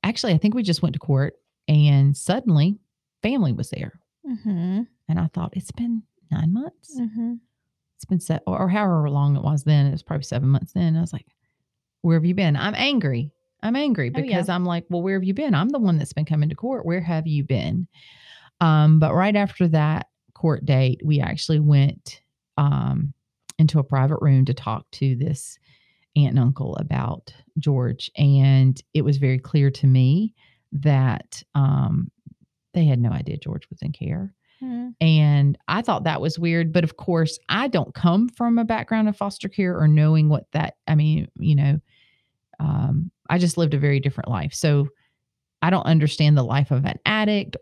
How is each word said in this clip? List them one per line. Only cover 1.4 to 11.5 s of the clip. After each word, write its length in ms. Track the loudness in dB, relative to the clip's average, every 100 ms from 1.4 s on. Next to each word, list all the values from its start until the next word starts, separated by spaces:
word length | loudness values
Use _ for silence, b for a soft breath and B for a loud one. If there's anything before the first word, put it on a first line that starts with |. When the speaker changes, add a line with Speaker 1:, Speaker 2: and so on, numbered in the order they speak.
| _ _ 0
Speaker 1:
and 500 | 2 4 4 2 0
suddenly 600 | -2 -2 0 2 2 -2 _ _ _ _
family 320 | -4 -2 -2
was 160 | -2 -6
there." 300 | -8 -12 -14 _ _ -12
Speaker 2:
Mm-hmm. 540 | -8 -6 -4 -4 -4 -6 _ -6
Speaker 1:
And 120 | -4
I 80 | -4
thought, 260 | -6 -8 -8
"It's 160 | -12
been 320 | -8 -6 -6 -8 _ -8
nine 200 | -4 -2
months. 480 | -2 -4 -14 -16 -8
Speaker 2:
Mm-hmm. 360 | -8 -6 -6 -8 _ _ _ _ _ _
Speaker 1:
It's 100 | -4
been 140 | -4
se-, 200 | -2 -6 -4
or, 100 | -4
or 100 | -2
however 400 | 0 0 0 0
long 240 | 0 0 0
it 80 |
was 200 | 0 -2
then. 220 | 2 2 2
It 60 |
was 100 | -2
probably 220 | -6 -8
seven 260 | -6 -2 0
months 240 | 0 -2
then." 240 | -4 0 0
I 40 |
was 120 | -2
like, 140 | -8 -16 _ _